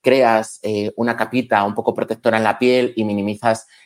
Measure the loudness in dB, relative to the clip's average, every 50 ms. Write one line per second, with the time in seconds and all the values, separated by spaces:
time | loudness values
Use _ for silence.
0 | 2 2 4 4 4 4 4 2 0 -4 -10 -8 -6 -4 -4 -2 -4 -4 -4 -4
1 | -2 -2 -2 -4 -4 -2 -2 -4 -2 0 0 0 0 0 -2 -2 -2 -2 -2 -2
2 | -4 -6 -6 -2 0 0 0 2 0 0 0 2 2 2 2 2 0 0 -2 -4
3 | -4 -2 -2 -2 -4 -4 -6 -2 -2 -2 -2 -2 -6 _ _ _ _